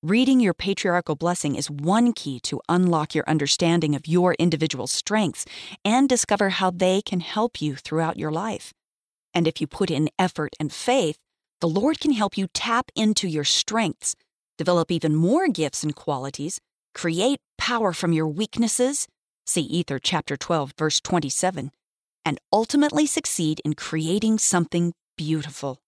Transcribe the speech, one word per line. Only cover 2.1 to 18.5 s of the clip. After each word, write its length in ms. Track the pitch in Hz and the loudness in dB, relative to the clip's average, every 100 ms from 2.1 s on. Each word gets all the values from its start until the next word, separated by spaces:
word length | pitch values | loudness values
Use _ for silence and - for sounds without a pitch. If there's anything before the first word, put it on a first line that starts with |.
key 260 | 226 151 127 | 0 -6 -6
to 200 | - - - | -6 -8 -2
unlock 460 | 175 185 165 151 | 2 4 2 0
your 100 | 156 - | -2 0
understanding 680 | 156 139 - 170 170 156 | 0 0 2 4 4 2
of 120 | 143 156 | 0 2
your 280 | 170 180 | 4 4
individual 520 | 170 175 156 156 127 113 | 4 2 2 0 -2 -4
strengths 600 | - - 214 190 - - - - - | -4 0 0 0 -4 -12 -12 -18 -6
and 260 | 202 240 269 | 0 4 4
discover 420 | 247 - 202 196 | 2 2 2 2
how 200 | 185 190 | 2 0
they 300 | 180 185 190 | 2 2 2
can 200 | - 185 | 0 -4
help 420 | 165 - 233 - | -4 -2 -2 -2
you 120 | 151 | -4
throughout 440 | 135 - 156 160 - | -4 -4 -2 -2 -2
your 120 | 151 | -4
life. 440 | 156 214 214 - _ _ _ _ _ _ | -4 -4 -8 -12 _ _ _ _ _ _
And 160 | 175 165 | 0 0
if 140 | - | 0
you 40 | 147 | -8
put 240 | - 190 | -2 -2
in 200 | 147 156 - | 0 -2 0
effort 360 | 185 - 151 - | -2 -2 -8 -4
and 100 | 151 | -8
faith, 460 | - - 262 170 151 _ _ _ _ | -4 0 2 2 -4 _ _ _ _
the 60 | 170 | -2
Lord 320 | 160 247 311 | 2 0 0
can 120 | - | 0
help 240 | 254 202 - | 2 0 -2
you 120 | 190 | -4
tap 420 | - 226 233 - | -4 -2 -2 -2
into 340 | - 214 202 196 | 0 2 2 0
your 160 | 156 | -2
strengths, 680 | 143 - - 220 208 - - - _ _ _ _ | 0 0 0 0 -2 -2 -8 -8 _ _ _ _
develop 320 | 160 175 165 | 0 2 2
even 240 | 170 160 | 0 2
more 340 | 151 165 285 370 | 2 4 4 2
gifts 340 | 190 156 - | 0 -2 -2
and 140 | 151 147 | -6 -6
qualities, 640 | - 139 135 - 143 - _ _ _ | -4 -4 -4 -8 -8 -8 _ _ _
create 460 | - 175 165 226 277 _ - | -6 -4 0 0 0 _ -8
power 380 | - 240 214 | -4 0 0
from 180 | 165 175 | 0 0
your 160 | 160 156 | 2 0
weaknesses, 800 | 151 214 | -2 -4